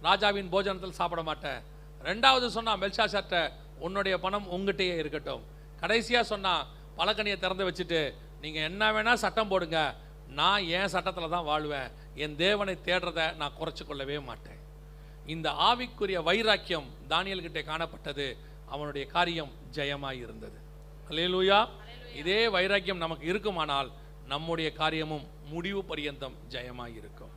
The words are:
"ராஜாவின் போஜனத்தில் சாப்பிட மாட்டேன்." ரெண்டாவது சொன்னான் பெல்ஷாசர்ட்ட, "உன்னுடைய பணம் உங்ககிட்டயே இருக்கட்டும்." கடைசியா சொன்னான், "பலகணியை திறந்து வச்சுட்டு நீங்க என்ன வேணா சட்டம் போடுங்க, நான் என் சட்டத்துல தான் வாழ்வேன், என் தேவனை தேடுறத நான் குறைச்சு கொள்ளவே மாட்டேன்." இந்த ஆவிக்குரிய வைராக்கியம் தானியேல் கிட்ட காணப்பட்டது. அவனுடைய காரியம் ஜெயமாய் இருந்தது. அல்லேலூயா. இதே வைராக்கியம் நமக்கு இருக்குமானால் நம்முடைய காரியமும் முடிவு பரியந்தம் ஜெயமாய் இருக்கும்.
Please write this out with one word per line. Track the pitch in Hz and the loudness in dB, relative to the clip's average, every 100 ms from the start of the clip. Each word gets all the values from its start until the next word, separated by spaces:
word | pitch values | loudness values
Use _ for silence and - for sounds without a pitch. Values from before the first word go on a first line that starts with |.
"ராஜாவின் | 160 196 208 202 185 | 6 6 6 4 2
போஜனத்தில் | 185 196 185 185 | 2 2 -2 -6
சாப்பிட | - 175 170 | -2 -2 0
மாட்டேன்." | 160 151 147 123 - - - - | -4 -4 -4 -6 -10 -16 -16 -8
ரெண்டாவது | 147 208 269 262 247 | -4 6 6 6 2
சொன்னான் | 196 226 202 | 0 0 2
பெல்ஷாசர்ட்ட, | 196 196 214 196 185 180 147 - - - | 0 2 2 2 2 2 2 -4 -16 -6
"உன்னுடைய | 165 196 190 180 | -2 0 2 2
பணம் | 185 208 190 | 2 -2 -2
உங்ககிட்டயே | 175 196 190 185 165 | 0 0 2 2 2
இருக்கட்டும்." | 151 151 143 123 - - - - | -2 -4 -4 -8 -10 -16 -16 -6
கடைசியா | 175 226 220 240 | 2 2 4 4
சொன்னான், | 226 208 190 165 131 - - - | 4 0 2 0 0 -10 -14 0
"பலகணியை | 180 214 208 190 | 0 2 0 0
திறந்து | 185 185 185 | 0 2 0
வச்சுட்டு | 165 170 165 143 - - - | 0 0 2 2 -4 -14 -10
நீங்க | 151 156 | -6 -2
என்ன | 156 196 214 | -2 2 2
வேணா | 214 220 | 4 4
சட்டம் | 240 190 226 214 | 4 4 2 2
போடுங்க, | 190 170 160 147 - - - - | 2 4 2 2 0 -14 -16 -8
நான் | 135 170 202 | 4 4 4
என் | 175 175 196 | 2 2 2
சட்டத்துல | 180 180 180 160 | 2 0 -2 0
தான் | 175 | 0
வாழ்வேன், | 156 151 151 143 123 - - - | 2 2 2 -2 -4 -10 -14 -6
என் | 151 147 | -4 2
தேவனை | 180 208 196 170 170 | 4 4 2 -2 2
தேடுறத | 180 175 165 160 156 | 2 2 0 0 0
நான் | 143 - | -6 -4
குறைச்சு | 160 156 156 | -6 -6 -8
கொள்ளவே | 143 135 147 | -6 -4 -4
மாட்டேன்." | 131 110 - - - - - - - - - | -6 -10 -12 -16 -16 -16 -16 -16 -16 -14 -8
இந்த | 160 156 | -2 0
ஆவிக்குரிய | 143 185 240 247 - 202 180 | 6 6 6 0 -2 0 2
வைராக்கியம் | 160 202 220 202 - 165 135 - - | 4 4 6 4 2 -2 -2 -14 -2
தானியேல் | 160 190 190 165 | 0 0 -4 -4
கிட்ட | 151 | -6
காணப்பட்டது. | 151 156 165 - 151 139 139 117 - - - | -4 -4 -4 -4 -8 -4 -4 -6 -14 -16 -10
அவனுடைய | 143 147 139 135 | -6 -4 -6 0
காரியம் | 170 175 165 143 - - | 2 4 2 -4 -10 -10
ஜெயமாய் | 151 143 143 139 127 | -4 -2 -2 -4 -6
இருந்தது. | 113 110 107 - - - - - - | -10 -12 -14 -14 -16 -16 -16 -16 -4
அல்லேலூயா. | 156 180 185 185 202 240 - - - - 135 | 0 2 4 8 8 6 -2 -16 -14 -12 -4
இதே | 160 208 226 | 2 4 4
வைராக்கியம் | 185 190 202 180 185 | 4 4 4 2 -2
நமக்கு | 165 156 156 | -2 -2 0
இருக்குமானால் | 196 208 175 151 139 131 - - - 131 | 0 0 0 2 2 0 -8 -16 -16 -6
நம்முடைய | 143 165 165 160 | -4 -2 0 -2
காரியமும் | 151 156 156 156 151 147 - 147 | 2 0 2 -2 -4 -8 -14 -8
முடிவு | 160 180 196 | -6 -2 -4
பரியந்தம் | 156 156 147 139 135 - - | -4 -4 -4 -6 -10 -10 -10
ஜெயமாய் | 131 123 123 120 110 | -10 -8 -8 -10 -10
இருக்கும். | 104 - 107 | -14 -16 -16